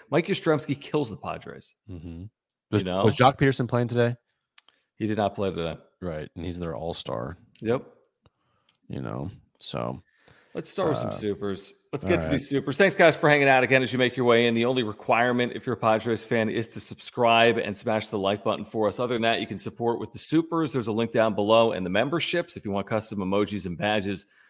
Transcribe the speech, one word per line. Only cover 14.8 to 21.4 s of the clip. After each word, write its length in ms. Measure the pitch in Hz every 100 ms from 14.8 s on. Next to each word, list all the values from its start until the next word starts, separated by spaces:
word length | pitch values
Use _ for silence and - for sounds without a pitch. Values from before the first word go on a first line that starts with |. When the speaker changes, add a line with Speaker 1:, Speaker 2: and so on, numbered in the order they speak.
Speaker 1:
requirement, 680 | 107 - - 113 123 123 123
if 120 | 110 -
you're 80 |
a 40 | 113
Padres 440 | 113 110 120 110
fan, 260 | - 117 110
is 200 | 95 113
to 100 | 107
subscribe 800 | - - - - 117 113 117 110
and 180 | 104 98
smash 320 | - 107 -
the 100 | 107
like 260 | 95 104
button 200 | 110 85
for 220 | 101 117 104
us. 140 | 113
Other 140 | 120
than 80 | 120
that, 180 | 117 98
you 60 | -
can 120 | 98
support 400 | 113 - 117 113
with 140 | 104
the 60 | -
supers. 520 | - 156 165 165 156
There's 160 | 135 110
a 60 |
link 180 | 107 113
down 220 | 117 110
below 380 | 101